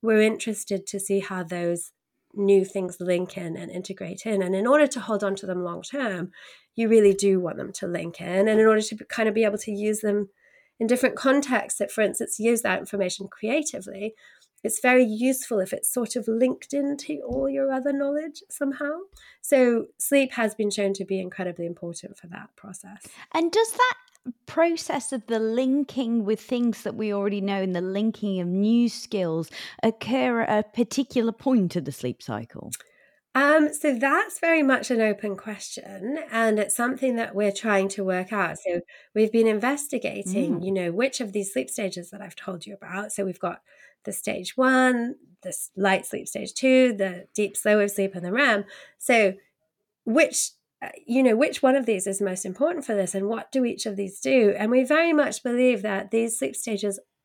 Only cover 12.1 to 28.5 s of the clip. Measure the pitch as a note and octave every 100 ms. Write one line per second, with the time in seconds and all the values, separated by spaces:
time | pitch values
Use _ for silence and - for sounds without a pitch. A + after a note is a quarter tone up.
12.1 | - A3+ - A3+ A3+ G3+ F#3 - G3+ F#3
13.1 | - G3 - G#3+ D4+ - - F#3+ F#3+ G#3+
14.1 | - - _ _ _ G#3+ - B3+ B3+ A#3
15.1 | G#3+ B3+ C4 - G#3+ F#3+ - - B3+ A3
16.1 | A#3+ G#3+ A3+ B3+ - - C#4+ C#4+ C#4+ -
17.1 | C#4+ - B3+ C4+ C4+ C4+ C4 C#4 C#4 C#4
18.1 | D4 D#4+ - - - C#4 C4+ D4 E4 G4
19.1 | - - _ - C#4 B3 A#3 - - -
20.1 | C#4 C4 A#3+ A3 A3 G#3 G3+ G3 G3 F#3+
21.1 | F#3+ F3+ - F3+ E3+ E3+ F3 E3+ E3 F#3
22.1 | - E3+ F3 - _ G3 - F#3+ G3+ -
23.1 | - - D#4+ E4+ G4+ A4+ - B4 - _
24.1 | _ B3+ - - - E4+ E4 - C#4 -
25.1 | C4 G#3+ A3+ A3 A#3 C4 C#4 C#4 C4 A3+
26.1 | A#3 G3+ G#3+ - B3 A#3+ - G3+ - G#3+
27.1 | G3+ G3+ G3+ G3 G3 F#3+ F3 F#3 G3 A3
28.1 | - G#3 F#3 F3